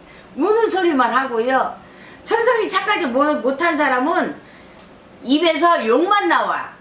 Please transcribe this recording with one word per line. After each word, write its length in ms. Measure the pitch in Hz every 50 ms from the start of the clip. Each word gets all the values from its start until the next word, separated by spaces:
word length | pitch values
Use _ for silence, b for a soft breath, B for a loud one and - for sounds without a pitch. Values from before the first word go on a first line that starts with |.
| - B B B B B B
우는 340 | - 294 392 427 453 440 -
소리만 420 | - 381 370 349 302 262 247 233
하고요. 640 | 226 254 269 254 240 226 226 254 269 254 208 175 - - B B B B B B B B B
천성이 460 | - 415 453 466 480 494 440 415 302
착하지 380 | - 381 392 415 415 - 349 262
못-, 340 | 226 262 285 302 302 240
못한 340 | 214 254 269 - 339 339 311
사람은 600 | 285 294 269 262 254 262 311 359 359 269 180 - - B B B B B B B B B B - - - - - - -
입에서 640 | 214 269 302 349 330 311 285 320 339 330 294 226
욕만 420 | 220 233 277 339 392 415 415 392 339
나와. 440 | 302 247 214 185 - - - - - -